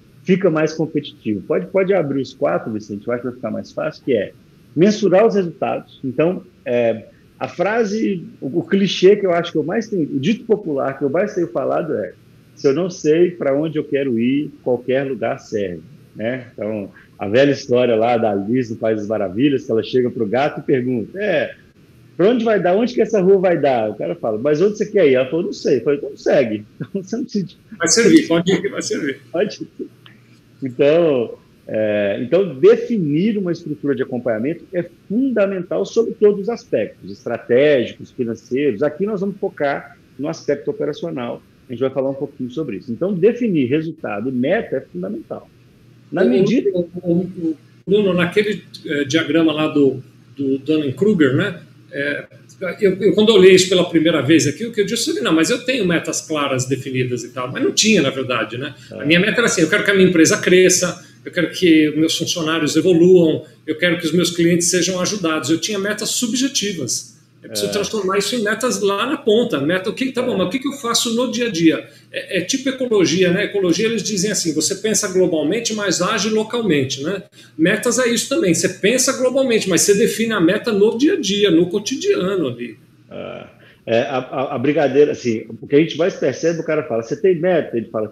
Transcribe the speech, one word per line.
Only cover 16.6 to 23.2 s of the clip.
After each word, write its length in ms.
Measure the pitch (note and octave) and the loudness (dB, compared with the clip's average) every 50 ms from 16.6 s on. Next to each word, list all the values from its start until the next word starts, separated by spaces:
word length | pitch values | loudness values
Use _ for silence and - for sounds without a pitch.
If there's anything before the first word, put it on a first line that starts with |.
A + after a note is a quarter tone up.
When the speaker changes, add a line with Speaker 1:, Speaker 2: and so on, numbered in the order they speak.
| G#2+ G#2 A2 G#2+ G2 F2+ - - - _ _ _ | -8 -6 -6 -6 -8 -10 -14 -20 -20 _ _ _
Speaker 1:
a 80 | - G2+ | -6 0
velha 240 | G#2 B2+ C#3+ C#3+ | 4 4 4 4
história 440 | C3+ - - - B2 B2 B2+ A#2+ A#2 | 4 0 0 0 2 2 4 4 2
lá 220 | G#2+ A2+ A#2+ B2 A#2 | 2 2 2 2 2
da 140 | A2+ A2 | 2 0
Alice 400 | - G2+ G2 G#2 A#2+ C3 B2 A2 | 0 0 -2 0 0 -2 -2 -2
no 60 | A#2 - | -6 -4
País 200 | A#2 A2 A2+ G#2+ | -2 -2 0 -2
das 100 | G2+ G2+ | -2 -4
Maravilhas, 580 | A2 G#2+ G2+ F#2 F2+ G#2 C3+ D3+ C#3 B2+ - | -2 -2 -2 -4 -2 0 2 2 2 0 -2
que 60 | - | 0
ela 120 | A2+ A2+ G#2 | -2 -2 -2
chega 260 | - - C3 B2 B2 | 0 0 0 0 0
pro 160 | - B2 A2+ | -2 -4 -4
gato 360 | G2+ G2+ B2 C#3+ D3+ - - | -2 0 0 0 0 -2 -6
e 20 | D3 | -2
pergunta: 560 | - D3 B2+ B2 B2+ B2+ A#2 G2+ - - F#3 | 0 0 0 0 -2 -2 -4 -4 -6 -8 -6
"É, 320 | G#3 G#3 F3 D3 A#2 G2 - - - - _ _ - _ - - - - _ | -4 -2 0 0 -2 -4 -8 -16 -20 -20 _ _ -20 _ -20 -20 -20 -20 _
pra 140 | - E3+ G#3 | 2 2 2
onde 160 | B3+ A#3+ A3 | 4 2 2
vai 160 | A3+ G#3+ G3 | 2 2 2
dar? 140 | E3+ F3 F3+ | 2 2 2
Onde 180 | G3+ B3 A#3 - | 2 2 0 0
que 80 | - | 0
essa 180 | A3 F3+ - | 0 2 2
rua 200 | G#3+ | 2